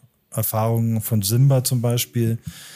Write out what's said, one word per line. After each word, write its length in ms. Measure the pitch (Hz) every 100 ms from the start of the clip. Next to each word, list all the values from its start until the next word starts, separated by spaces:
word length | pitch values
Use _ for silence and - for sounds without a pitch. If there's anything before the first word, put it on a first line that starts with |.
| _ _ _
Erfahrungen 720 | - 107 110 113 113 113 113
von 220 | - 113
Simba 420 | 95 117 139 131
zum 180 | 127 127
Beispiel, 580 | 120 120 - 120 113 117 - - -